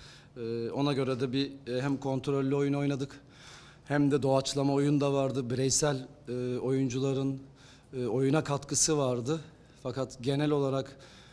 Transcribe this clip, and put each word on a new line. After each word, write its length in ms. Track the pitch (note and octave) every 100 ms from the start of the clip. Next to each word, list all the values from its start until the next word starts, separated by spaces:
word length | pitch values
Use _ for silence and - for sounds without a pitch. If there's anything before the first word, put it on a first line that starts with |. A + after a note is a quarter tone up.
| - - - B2
E, 340 | A2+ A#2 A#2
ona 220 | A#2+ C#3+
göre 280 | C3+ C3 B2
de 120 | C3
bir, 200 | C3+ C#3 C#3 A#2
e, 160 | B2+
hem 140 | C#3 C3+
kontrollü 580 | C#3 C3 D3 C#3 C3+
oyun 200 | C#3+ C#3+
oynadık, 460 | C#3+ C#3+ C3+ C#3+ - - - - - - -
hem 260 | - D3 C#3+
de 120 | C#3
doğaçlama 500 | C3+ C3+ C3+ C#3+ C#3
oyun 280 | C#3 C#3+ D3
da 120 | C#3+
vardı. 380 | C#3 C3+ B2+ A#2+
Bireysel, 580 | C3 C3+ - D3+ C3 C3 - -
e, 300 | B2 B2 B2+
oyuncuların, 800 | B2+ C3+ C3+ B2+ C3+ C3+ C3+ C3+ - - - - - C3
e, 100 | B2
oyuna 380 | B2 C3+ D#3
katkısı 540 | C#3+ C#3+ - C#3 - D3+
vardı. 420 | C3 B2 A#2+ D#3+ - - - -
Fakat 360 | B2+ B2+ B2+ -
genel 300 | B2 C#3 D3+
olarak 460 | D3 C3+ C3+ C3 - - - -